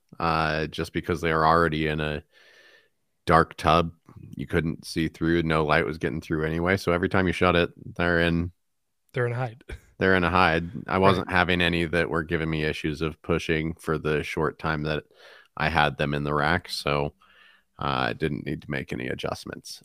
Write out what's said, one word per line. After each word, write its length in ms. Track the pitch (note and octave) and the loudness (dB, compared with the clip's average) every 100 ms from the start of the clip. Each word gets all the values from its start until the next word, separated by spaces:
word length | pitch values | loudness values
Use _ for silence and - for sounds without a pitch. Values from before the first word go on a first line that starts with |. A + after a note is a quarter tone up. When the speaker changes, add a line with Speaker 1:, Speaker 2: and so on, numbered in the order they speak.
| _ - | _ -4
Speaker 1:
uh, 480 | E2 D#2+ D#2 D#2 D#2 | 0 0 0 -2 -4
just 260 | D#2+ E2 | -4 -6
because 280 | F2 - D#2+ | -4 -4 -2
they 120 | E2 | 0
are 140 | D#2+ D#2 | 2 4
already 400 | E2 E2 D#2 D#2 | 4 4 2 -2
in 140 | D#2 | -2
a 220 | D2+ D2 - _ - - - _ _ _ _ _ - | -4 -6 -10 _ -20 -20 -20 _ _ _ _ _ 4
dark 300 | E2 E2 - | 6 4 2
tub. 360 | E2 E2 E2 - - - - - | 4 4 2 -4 -20 -20 -16 -12
You 100 | C#2 | -2
couldn't 400 | E2+ D#2+ - - | -2 0 -4 -8
see 220 | E2 D#2+ | -4 -4
through, 340 | - E2 E2+ | -2 0 2
no 220 | D#2+ D#2+ | 2 2
light 220 | D2+ D#2 D#2+ | 4 2 2
was 120 | D#2+ | -2
getting 220 | E2 D2 | -4 -4
through 240 | - D#2+ | -4 -2
anyway. 320 | D#2 E2 F2 G2 | -2 -2 0 0
So 160 | - | 0
every 160 | E2+ F#2 | 0 2
time 180 | G2 F2+ | 2 0
you 60 | |
shut 240 | - F#2 E2+ | 2 4 4
it, 140 | E2+ - - - | 2 -2 -12 -2
they're 240 | F2 E2+ | 0 2
in 320 | E2+ E2+ F2 - _ _ _ _ _ | 2 0 -2 -8 _ _ _ _ _
Speaker 2:
They're 140 | B2+ A#2+ | -6 -4
in 60 | |
a 40 | A#2+ | -4
hide. 280 | B2+ A#2+ - | -8 -10 -18
<laughs> 300 | - _ - | -18 _ -2
Speaker 1:
they're 180 | F#2+ F#2 | 2 4
in 80 | |
a 60 | E2+ | 4
hide. 400 | F2+ F2+ E2 E2+ - - | 4 4 2 -2 -10 -4
I 120 | F#2 | 2
Speaker 2:
Right. 20 | |
Speaker 1:
wasn't 300 | F#2+ F#2 - | 4 4 2
having 300 | F2+ E2+ F2+ | 2 2 2
any 240 | E2+ E2+ | 2 0
that 240 | E2 E2+ C2 | 0 0 0
were 120 | D#2+ | -2
giving 280 | D#2 E2 D#2+ | -2 -2 -2
me 140 | D#2 | -2
issues 380 | D2+ D2 D#2+ C#2+ | -2 -2 -4 -4
of 180 | D#2 - | -4 -4
pushing 520 | - E2 - D#2+ D#2+ | -2 -2 0 -2 -2
for 240 | - - D#2 | -6 -4 -2
the 240 | D2 D2+ | 0 -2
short 360 | - E2 D#2 - | -2 -2 -4 -4
time 240 | D#2+ D#2 | -4 -2
that 200 | D2+ D2+ - _ - - _ - | -2 -4 -6 _ -20 -20 _ -4
I 120 | D2+ | 0
had 280 | D#2 D2+ C#2 | 2 2 2
them 160 | D2 | -2
in 100 | D2 | -2
the 100 | D2 | -2
rack. 340 | D2 D2+ F2 - | 0 2 0 -2
So, 460 | - D2+ C#2+ D2 - _ _ - _ _ - | -6 -2 -2 -2 -8 _ _ -20 _ _ -8
uh, 300 | C#2 C2 A#1+ | -4 -2 -2
I 40 | |
didn't 340 | - D#2 A1+ - | -2 -4 -4 -6
need 160 | D2+ | -8
to 80 | - | -6
make 220 | C#2 - | -8 -6
any 160 | A#1 B1+ | -8 -8
adjustments. 760 | - - - - - - - | -6 -8 -8 -10 -14 -14 -18